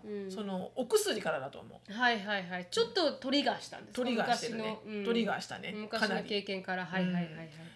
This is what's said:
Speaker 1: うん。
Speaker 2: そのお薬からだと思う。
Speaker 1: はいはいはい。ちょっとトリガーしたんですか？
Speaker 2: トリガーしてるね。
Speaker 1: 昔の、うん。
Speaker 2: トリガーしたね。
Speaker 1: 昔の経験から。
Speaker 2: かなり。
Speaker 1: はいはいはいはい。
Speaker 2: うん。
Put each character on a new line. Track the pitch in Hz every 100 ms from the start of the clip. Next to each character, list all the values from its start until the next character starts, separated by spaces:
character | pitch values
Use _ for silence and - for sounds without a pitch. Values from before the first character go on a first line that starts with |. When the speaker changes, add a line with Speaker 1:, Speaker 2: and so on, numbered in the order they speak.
Speaker 1:
う | 214 208 196
ん。 |
Speaker 2:
そ | 190
の | 202 185 -
お | - 240
薬 | 427 415 220
か | 170
ら | 156
だ | 135
と | -
思 | 113 - -
う。 |
Speaker 1:
は | 202 247
い | 226
は | 196 202
い | 175
は | 180
い。 | 180
ち | 453
ょ | 466
っ |
と | 392 302
ト | 226 262
リ | 277
ガ | 254 196
ー |
し | -
た | -
ん | -
で |
す |
か？ | -
Speaker 2:
ト |
リ | 247
ガ | 233 170
ー | -
し |
て | 165
る | 226
ね。 | 220 214
Speaker 1:
昔 | -
の、 | 214
う |
ん。 | 202
Speaker 2:
ト |
リ | 233
ガ | 202 -
ー |
し | -
た | -
ね。 | -
Speaker 1:
昔 | 214 214 226 214
の | 190
経 | 185 208
験 | 196 190
か | 185 185
ら。 | 180
Speaker 2:
か | 185
な |
り。 | 180
Speaker 1:
は |
い |
は | 180
い |
は | 165
い | 160
は |
い。 | 160
Speaker 2:
う |
ん。 | 156 165